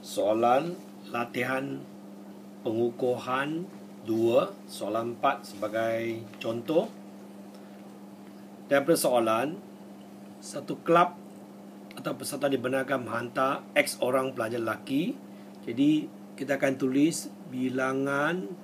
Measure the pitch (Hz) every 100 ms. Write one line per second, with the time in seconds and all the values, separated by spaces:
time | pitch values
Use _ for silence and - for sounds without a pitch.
0 | 101 - 98 110 120 131 170 185 - -
1 | - 120 120 - 123 131 139 135 - -
2 | - - - - - - - 113 120 120
3 | 123 120 123 131 143 160 190 - - -
4 | 110 113 117 127 - - - - 101 113
5 | 117 117 143 - - 101 104 110 113 113
6 | 113 113 - - 117 117 117 110 226 -
7 | - - - - - - - - - -
8 | - - - - - - - 139 135 160
9 | 151 123 110 113 139 190 - - - -
10 | - - - - - - - 147 - 170
11 | 180 - - - - - - - - -
12 | 156 139 127 139 139 135 123 135 131 135
13 | 113 113 120 135 131 147 - 147 139 -
14 | 123 131 131 127 110 120 113 104 - 135
15 | 196 - - - - - - 120 147 156
16 | - - - - 135 135 143 135 135 135
17 | 151 170 - - - 127 127 127 131 135
18 | 139 139 151 180 196 180